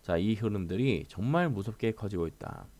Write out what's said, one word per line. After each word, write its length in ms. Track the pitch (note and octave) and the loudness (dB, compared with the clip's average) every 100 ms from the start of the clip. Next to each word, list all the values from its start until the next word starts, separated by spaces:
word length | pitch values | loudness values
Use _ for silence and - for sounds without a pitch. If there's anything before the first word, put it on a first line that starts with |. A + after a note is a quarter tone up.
자, 160 | - E2+ | 2 2
이 180 | G2+ G#2+ | 4 2
흐름들이 680 | A2+ G2+ F2 F#2 C3+ F2 D2 | 0 0 -2 0 2 2 -2
정말 420 | - A2+ E3 F3 | -2 2 2 2
무섭게 440 | G#2 G2+ G#2+ A2+ | 0 -4 -2 -2
커지고 340 | A2 G2+ F#2+ E2 | -2 -4 -2 -2
있다. 400 | - - G1+ - | -4 -12 -12 -16